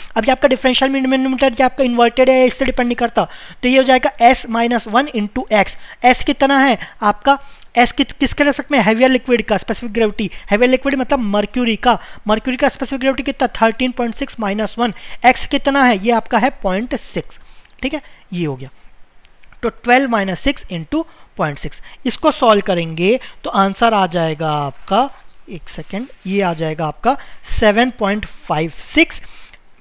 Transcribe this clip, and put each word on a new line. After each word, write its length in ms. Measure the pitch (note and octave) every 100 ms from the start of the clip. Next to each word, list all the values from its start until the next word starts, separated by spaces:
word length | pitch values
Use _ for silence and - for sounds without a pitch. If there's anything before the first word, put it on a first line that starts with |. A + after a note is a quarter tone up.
| - A#3
अब 100 | A3
ये 60 |
आपका 160 | B3+ C#4
डिफरेंशियल 440 | B3 C4 B3 C4+
मिनोमीटर, 600 | C4+ C4 C4 C4 C4 C4+
ये 120 | A3+
आपका 200 | B3+ -
इन्वर्टेड 460 | B3+ A#3+ A#3 C4 B3+
है, 160 | C4 B3+
इससे 200 | - C4
डिपेंड 220 | B3+ A#3+
नहीं 80 | A#3+
करता। 320 | A#3 A3+ E3+ - - -
तो 60 | B3
ये 80 | C4
हो 60 |
जाएगा 280 | C4 B3+ C4+ -
S 280 | A#3 C4 -
minus 420 | A3+ A#3 B3 A3+
one 240 | A3 C#4+
into 320 | A#3 G#3 B3 -
X। 220 | G#3+ F#3 - - - B3
S 180 | B3+
कितना 360 | - C4+ C4+ C#4
है 180 | C4+ G#3 - -
आपका? 360 | G#3 G3+ C4+ C#4 - - - -
S 140 | B3
किस, 220 | - C4+
किसके 300 | - C#4 -
रिस्पेक्ट 280 | C#4+ - -
में? 80 | C#4
हैवियर 300 | G3 A3 C4
लिक्विड 320 | B3+ - A#3+ -
का 120 | G3+
स्पेसिफिक 360 | - G#3+ A#3
ग्रेविटी। 380 | G#3 G#3+ G3+ G3+ - -
हैवियर 200 | G#3 B3+
लिक्विड 240 | B3+ C#4 C4+
मतलब 240 | B3 C#4
मर्क्यूरी 560 | G#3 G3+ G#3 B3+ A#3+ G#3+
का। 240 | - G#3+ - - G#3
मर्क्यूरी 300 | A3 C4 B3
का 120 | C#4
स्पेसिफिक 300 | - B3+ C4+
ग्रेविटी 240 | C4+ C4+
कितना? 240 | C4 C4+ B3+
थर्टीन 440 | - A3+ A3 B3+
पॉइंट 240 | B3 A#3 -
सिक्स 240 | C#4 -
माइनस 360 | G#3 G#3 G#3+ -
वन। 140 | A#3+ - - - A#3+
X 200 | C4 -
कितना 380 | C#4 C#4+ C#4
है? 140 | B3 G3+ A3
ये 60 |
आपका 260 | A#3+ - -
है 120 | B3+ -
पॉइंट 320 | G3 F#3+ B3 B3
सिक्स, 440 | - - - - - - - -
ठीक 120 | C4+
है, 80 | D4+ - - -
ये 120 | F3 D#3
हो 100 | C3
गया। 140 | C3 - - - - - - - - -
तो 60 | A3+
ट्वेल्व 400 | - A#3+ B3+ C4+
माइनस 300 | A3+ G3 F3+
सिक्स 260 | C#4 - -
into 380 | F3 D#3+ D#4 D#4+ - - -
पॉइंट 220 | D#3+ C#3+
सिक्स, 220 | - - - - B3+
इसको 260 | - D#4+
सॉल्व 300 | - B3 G#3
करेंगे 580 | G3 F3 E3 D#3+ F#3 B3 - -
तो 60 | -
आंसर 440 | G3+ G3 F#3+ A#3
आ 140 | G#3 F#3
जाएगा 440 | E3+ E3 D3+ D#3+
आपका, 580 | D3 C#3+ - - G3+ C4 - - - -
एक 200 | E3+ -
सेकेंड, 380 | - - F#3+ C4 - F#3
ये 140 | G3
आ 120 | F#3
जाएगा 340 | D#3+ D#3+ D#3 D#3
आपका 300 | - C#3+ B2 - -
सेवन 460 | - - G#3+ G3+ B3
पॉइंट 360 | - G3+ G#3 -
फ़ाइव 440 | - - D#3 E3
सिक्स 520 | - - - E4+ - - - - - - -